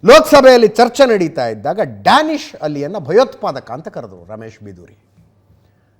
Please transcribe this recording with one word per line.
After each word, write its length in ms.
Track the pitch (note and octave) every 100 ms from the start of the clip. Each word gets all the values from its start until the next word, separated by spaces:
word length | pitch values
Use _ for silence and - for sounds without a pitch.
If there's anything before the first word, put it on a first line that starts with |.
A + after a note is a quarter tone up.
ಲೋಕಸಭೆಯಲ್ಲಿ 640 | F#3+ D4 D#4 D4 C4 B3 G#3+
ಚರ್ಚೆ 400 | G#3+ A#3 A#3 C4+
ನಡೀತಾ 400 | G#3+ E3 C3+ A#2+
ಇದ್ದಾಗ 320 | G#2+ A2+ F#3+
ಡ್ಯಾನಿಶ್ 800 | E3+ G#2 G2+ A#3+ D#4 D4+ - -
ಅಲಿಯನ್ನ 360 | D3+ C#3+ C#3+ G3+
ಭಯೋತ್ಪಾದಕ 720 | C3+ F#3+ B3+ - G3+ C3+ -
ಅಂತ 180 | B2 D#3+
ಕರೆದ್ರು 360 | F#3 A#2+ F#2
ರಮೇಶ್ 400 | E2+ G#2+ A2+ G#2+
ಬಿದೂರಿ. 340 | G#2 F2+ E2 _ _ _ _ _ _ _ _ _ _ _